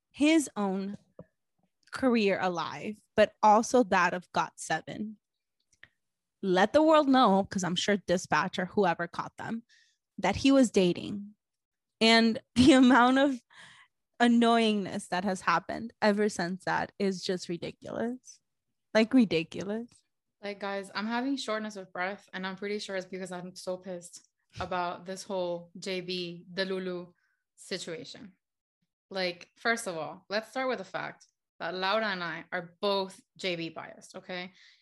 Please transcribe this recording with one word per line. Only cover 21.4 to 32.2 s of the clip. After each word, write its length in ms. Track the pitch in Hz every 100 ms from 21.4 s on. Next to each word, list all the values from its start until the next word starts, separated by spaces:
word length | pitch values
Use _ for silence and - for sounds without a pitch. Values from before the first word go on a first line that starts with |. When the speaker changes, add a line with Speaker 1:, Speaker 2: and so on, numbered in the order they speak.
| - 220 214 202
Speaker 2:
of 160 | 185
breath, 380 | 180 185 202 _
and 120 | 185 190
I'm 100 | 185
pretty 240 | 202 208
sure 160 | 202 190
it's 100 | 180
because 260 | 190 185
I'm 240 | 180 180 185
so 220 | - 185
pissed 500 | 190 175 170 - _ _ _ -
about 460 | 180 180 175 175 175
this 180 | 190
whole 460 | - 190 175 175 170 185
J 240 | 196 185
B 440 | 175 185 175 175 185
Delulu 540 | 175 190 190 185 180 175 _ _ _ _ _
situation. 760 | - 185 180 160 - - 196 _ _ _ _ _ _ _ _
Like, 400 | 190 180 175 - _
first 300 | 233 226 196
of 100 | 165
all, 280 | 151 180 -
let's 200 | 202 220
start 200 | 262 262
with 80 | 226
the 80 | 185
fact 400 | 160 147 - _ _ _ -
that 140 | 170
Laura 320 | 180 190 214 220
and 160 | 185